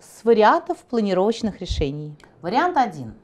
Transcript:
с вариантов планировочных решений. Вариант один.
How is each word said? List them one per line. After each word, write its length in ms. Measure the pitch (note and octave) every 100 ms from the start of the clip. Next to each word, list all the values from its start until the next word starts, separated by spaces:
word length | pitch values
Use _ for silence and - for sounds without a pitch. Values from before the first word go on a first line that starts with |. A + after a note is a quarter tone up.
с 240 | - -
вариантов 540 | A3+ A#3 G#3+ D#4+ E4 E4+
планировочных 840 | _ A#3 G#3 F#3 G3 A#3 A3 -
решений. 560 | F3+ - D3 D3 D3+ D3 - _
Вариант 340 | E3+ A#3+ F4+ F4
один. 380 | A#3+ D#3 A#2 A2